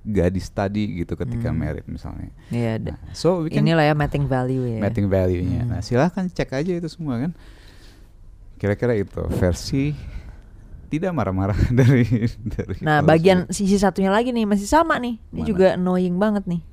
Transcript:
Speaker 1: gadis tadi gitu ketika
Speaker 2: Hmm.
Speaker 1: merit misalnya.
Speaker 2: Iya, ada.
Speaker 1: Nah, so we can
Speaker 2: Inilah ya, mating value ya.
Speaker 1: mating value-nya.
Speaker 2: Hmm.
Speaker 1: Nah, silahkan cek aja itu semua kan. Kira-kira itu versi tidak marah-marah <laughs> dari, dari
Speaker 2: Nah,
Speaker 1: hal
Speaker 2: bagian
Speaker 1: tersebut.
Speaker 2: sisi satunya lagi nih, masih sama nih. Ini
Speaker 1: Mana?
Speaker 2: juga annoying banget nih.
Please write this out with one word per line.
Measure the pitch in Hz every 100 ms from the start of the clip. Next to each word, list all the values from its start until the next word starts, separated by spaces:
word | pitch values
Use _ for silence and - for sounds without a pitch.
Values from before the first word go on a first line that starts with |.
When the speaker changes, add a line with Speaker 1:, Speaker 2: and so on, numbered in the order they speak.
Speaker 1:
gadis | - 101 87 92 -
tadi | - 98 104 104 95
gitu | 82 82
ketika | 82 78 80
Speaker 2:
Hmm. | 80
Speaker 1:
merit | 76 76 -
misalnya. | 80 - 85 - - -
Speaker 2:
Iya, | 117 117 110
ada. | 110 -
Speaker 1:
Nah, | -
so | - 160 185
we | 160
can | 143
Speaker 2:
Inilah | 151 165
ya, | 147
mating | 151 143 143 135
value | 127 127 131 123
ya. | 113
Speaker 1:
mating | 101 113 101
value-nya. | 95 92 90 90 85
Speaker 2:
Hmm. | -
Speaker 1:
Nah, | 85
silahkan | - 120 165 196
cek | 185 - 143 135
aja | 170
itu | 175 165
semua | - 156 117
kan. | 156 170 - - - - - - - - - - - -
Kira-kira | 101 101 120 113
itu | 92 - 82
versi | - 92 87 - 135 143 143 - - - - - - - - -
tidak | 151 185
marah-marah | 165 95 95 95 90 92
<laughs> | 120
dari, | 127 135 123 120 120 -
dari | 113 - - 92
Speaker 2:
Nah, | 156 151
Speaker 1:
hal | 147
Speaker 2:
bagian | 160 175 185
Speaker 1:
tersebut. | - 190
Speaker 2:
sisi | 196 202
satunya | 196 180 190
lagi | 202 240
nih, | 233 208
masih | 202 202
sama | 302 330 277
nih. | 247 226 -
Ini | -
Speaker 1:
Mana? | 233
Speaker 2:
juga | 185 185
annoying | - 180 180 180 175
banget | 214 202 190
nih. | 170 -